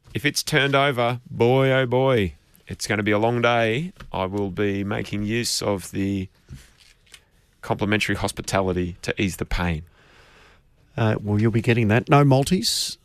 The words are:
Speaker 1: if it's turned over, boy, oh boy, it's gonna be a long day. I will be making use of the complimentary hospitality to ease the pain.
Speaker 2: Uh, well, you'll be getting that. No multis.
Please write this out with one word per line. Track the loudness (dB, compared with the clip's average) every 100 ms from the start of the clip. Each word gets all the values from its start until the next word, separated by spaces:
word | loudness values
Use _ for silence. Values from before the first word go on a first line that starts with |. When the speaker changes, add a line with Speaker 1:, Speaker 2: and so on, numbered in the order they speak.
| -12
Speaker 1:
if | -4 -4
it's | -2
turned | 0 0 2
over, | 2 2 2 0 -2 -6
boy, | 0 2 4 4
oh | 2 2
boy, | 2 2 2 0 -4 _ _ -16
it's | -10 -4
gonna | -2
be | 2
a | 2
long | 2 2
day. | 2 2 2 0 -4 -10 -10
I | -6 -4
will | -4 -4
be | -2 -2 -2
making | -4 -4 -6 -6
use | -4 -4 -4 -4
of | -2 -4 -4
the | -4 -2 -2 -4 _ -20 -20 -20 _ _ _ _ -20 _ _ _ _
complimentary | -8 -4 0 0 0 -2
hospitality | -4 -6 -4 -2 0 -2 -4 -6
to | -6 -2
ease | -4 -4
the |
pain. | -4 -2 0 -2 -6 _ _ -20 -20 -20 -20 -20 _ _ _ -2
Speaker 2:
Uh, | 0 0
well, | 0 2
you'll | 2
be | 2
getting | 2 2 2
that. | 2 4
No | 4
multis. | 6 4 2 0 0 -4 -4 -10